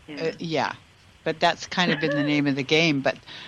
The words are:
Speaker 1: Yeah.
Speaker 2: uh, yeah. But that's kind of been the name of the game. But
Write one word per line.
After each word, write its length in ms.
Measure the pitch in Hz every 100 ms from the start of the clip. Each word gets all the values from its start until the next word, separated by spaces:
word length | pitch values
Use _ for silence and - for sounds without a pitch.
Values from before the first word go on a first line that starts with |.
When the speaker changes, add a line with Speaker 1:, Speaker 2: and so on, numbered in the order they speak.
| -
Speaker 1:
Yeah. 160 | 147
Speaker 2:
uh, 80 | 160 -
yeah. 340 | 170 151 104 - - - - -
But 180 | - 160
that's 260 | 175 - -
kind 240 | - 175
of 80 | 160
been 120 | 156 147
the 80 |
name 240 | 147 147 143
of 80 | 139
the 80 |
game. 380 | 131 156 170 143
But 160 | 135 - - -